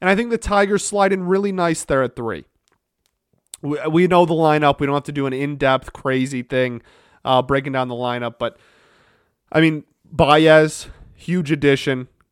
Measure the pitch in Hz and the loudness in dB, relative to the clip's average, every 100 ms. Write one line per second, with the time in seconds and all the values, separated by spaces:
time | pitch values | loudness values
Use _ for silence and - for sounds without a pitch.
0 | 180 196 240 226 - 202 202 202 - 202 | 0 0 0 -4 -2 0 0 -2 -2 0
1 | 196 190 180 190 202 185 170 160 - 139 | 0 0 -2 -2 -2 -2 -2 -2 -2 -2
2 | 123 - 113 85 - _ _ _ _ _ | -2 -4 -8 -10 -14 _ _ _ _ _
3 | _ _ _ _ _ - 143 147 160 160 | _ _ _ _ _ -12 -8 -6 0 2
4 | 180 180 175 165 156 151 147 139 143 143 | 4 4 4 2 2 2 2 0 -2 -4
5 | 139 143 135 131 143 143 135 131 - - | -4 -6 -6 -4 -6 -2 0 0 -4 -10
6 | 139 131 131 131 120 131 127 120 - _ | -4 -2 -2 -6 -4 -2 -2 -4 -16 _
7 | _ _ 131 131 131 139 135 135 127 120 | _ _ 0 0 2 -2 -2 -4 -4 -6
8 | 123 120 120 117 117 - _ _ _ _ | -6 -4 -6 -6 -8 -8 _ _ _ _
9 | _ _ _ _ - 156 160 156 - _ | _ _ _ _ -4 2 2 0 -8 _
10 | _ 151 147 151 156 156 156 - - - | _ 0 4 4 6 6 4 -2 -16 -20
11 | - - - 180 143 151 143 139 - 131 | -20 -14 -4 -4 -2 0 2 2 0 -4
12 | 127 _ _ | -6 _ _